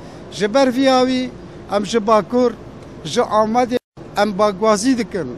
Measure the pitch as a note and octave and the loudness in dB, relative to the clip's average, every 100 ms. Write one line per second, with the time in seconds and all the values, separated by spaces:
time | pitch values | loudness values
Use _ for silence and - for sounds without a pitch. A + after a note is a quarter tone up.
0 | - - - - G#3 B3 C4+ B3 C4+ C4 | -18 -18 -16 -4 0 2 2 4 4 4
1 | B3+ B3+ B3+ - - - - G3+ F3+ A#3 | 2 0 -4 -10 -18 -18 -4 -4 0 0
2 | G#3 A3 E3 B3 B3 A3 - - - - | 4 2 2 2 2 0 -10 -18 -18 -14
3 | D3+ E3+ - G#3+ A3 A#3 B3 B3 - - | -4 -2 0 2 2 2 0 -2 -6 -14
4 | - - G#3 F#3 G#3+ F#3 A3 G#3 A#3+ A#3+ | -6 0 0 2 0 2 2 2 2 0
5 | A3 G3 C3+ | 0 -4 -6